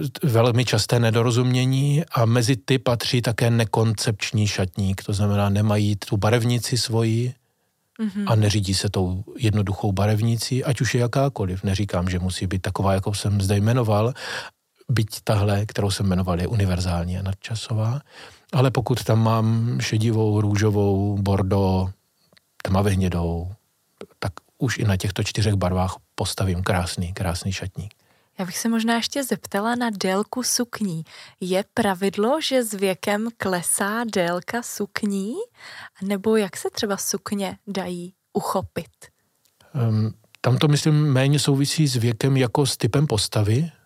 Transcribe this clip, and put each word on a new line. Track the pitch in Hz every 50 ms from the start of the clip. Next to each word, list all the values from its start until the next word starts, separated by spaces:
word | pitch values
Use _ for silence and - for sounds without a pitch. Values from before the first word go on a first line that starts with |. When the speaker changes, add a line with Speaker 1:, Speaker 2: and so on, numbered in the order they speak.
| - 135 - - -
Speaker 1:
velmi | 143 110 113 117 123 110 123 123
časté | - - 107 - - 127 120
nedorozumění | 117 113 110 117 113 127 113 123 123 127 123 127 131 131 131 135 139 143 143 151 175 -
a | - 143 113
mezi | 110 117 123 117 110 135
ty | 110 - - 131 123
patří | - 127 120 113 - - - 123
také | 117 127 107 - 123 117
nekoncepční | 120 117 113 - - 117 113 113 107 - - 117 110 - - - - 107 107 98
šatník, | - - 95 90 - - 98 95 98 - -
to | - 104
znamená, | 98 104 101 101 101 101 101
nemají | 98 104 104 110 104 104 104 104 104
tu | 98 - - 113 101
barevnici | 101 107 117 123 113 120 120 117 - - 127 117
svoji | - - 110 113 113 113 113 113 123 127 - _ _ _ _ _ _ _ _ _ _ _ _ -
Speaker 2:
Mhm. | 220 208 185 208 202 190
Speaker 1:
a | 117
neřídí | 107 107 104 95 110 95 95 95
se | 95 - 101
tou | - 98 92 90 92 92 104 - - -
jednoduchou | 120 107 95 104 98 95 98 - - 107
barevnicí, | 95 95 101 107 110 104 113 117 117 110 - - 127 127 -
ať | 156 127 -
už | 131 113 -
je | 123
jakákoliv. | 120 117 - 139 135 143 - - 101 87 92 95 -
Neříkám, | 101 95 98 104 98 - 90 87 92
že | 90 90
musí | 90 92 92 - 104 90
být | 98 92
taková, | - 95 - - 95 98 98
jakou | 98 95 110 101
jsem | - - 104 101 101
zde | 98 98 104 101
jmenoval, | 101 110 120 131 120 107 104 104 110 123 143 - - - - - - - _ _ _ _ _ _ _ -
byť | 120 113 107 - - - -
tahle, | - 110 104 101 104 101 101 107
kterou | 107 - - 101 98
jsem | 92 - 101 98
jmenoval, | 90 90 92 90 87 85
je | 90 -
univerzální | 120 104 101 92 90 87 90 90 87 87 85 90 92 92
a |
nadčasová. | 95 98 98 - - - 113 107 - - 117 110 110 113 123 147 - _ - - - - - - _ - -
Ale | 131 131 131
pokud | 110 131 - - 127 110 -
tam | - 113 113 113
mám | 110 113 113 110 110 113 113 113 120 127 131
šedivou, | 120 - 117 107 110 117 110 110 110 107 104 104
růžovou, | 104 104 101 101 110 107 101 104 101 101 98 95 101 104 101 101
bordo, | 98 101 98 98 98 95 101 98 98 92 92 92 92 95 - _ _ _ _ _ _ _ _ _ _ _ _ _ -
tmavě | - 95 - 101 104 95
hnědou, | 92 95 90 85 87 85 85 85 85 85 92 104 - _ _ _ _ _ _ _ - - - _ -
tak | - - - - _ _ _ -
už | 143 120 - -
i | -
na | 104 98 92
těchto | - 101 - - 104
čtyřech | - - - 107 110 104
barvách | 95 92 90 92 92 92 95 - - _ _ -
postavím | - 98 95 - - 101 95 90 87 92
krásný, | - 113 98 90 87 - - 90 87 95
krásný | - 98 87 85 - - 98
šatník. | 92 - - 95 - - 95 104 _ _ _ _ _ _ _ _ _ -
Speaker 2:
Já | 185
bych | 175 - -
se | - 226
možná | 233 226 220 233 233
ještě | 233 220 - - 285 269
zeptala | - 220 160 - - - 196 208 233 240
na | 240 247 233
délku | 208 185 - 185 190 196 214 - - 254 240
sukní. | - - - 247 - - - 214 190 165 160 156 - - - - - - -
Je | 190 180 185 185 208 _ -
pravidlo, | 240 220 202 190 180 196 196 190 208 208 233 285 320
že | 302 - 262 254 240
s | 214 214
věkem | 190 202 190 185 - - 214 208 208 220 233 - -
klesá | - 196 185 175 165 - - - 208 202 214 233 240 220 -
délka | 196 175 170 175 180 - - - 233 240
sukní? | - - - 208 - - - - 202 202 196 190 208 269 381 480 - _ _ - - - - - - _ - 190
Nebo | 196 202 190 196 220 220
jak | 220 202 185 - -
se | - 381
třeba | - - - 202 196 190
sukně | - - - - - - 214 202 196 185 196 - - 202
dají | 190 196 180 180 180 175 175 180 - _ _ _ -
uchopit? | 208 - - - 196 - - - - 165 - _ _ - - _ _ _ _ _ _ _ _ _ _ _ _ -
Speaker 1:
Ehm, | 139 117 113 110 110 110 110 - _ _ _ _ -
tam | - 120 123 127
to, | - 147
myslím, | 147 143 - 160 151 151 151 147 131
méně | 131 135 139 147 139
souvisí | - 147 139 135 143 143 - - 156 139
s | 123
věkem | 123 113 120 113 - - 135 139 131
jako | 127 113 - 151 147
s | 135 - -
typem | - 113 - 139 156 147
postavy | 113 101 - - - 107 107 101 110 135 170 165 - _ _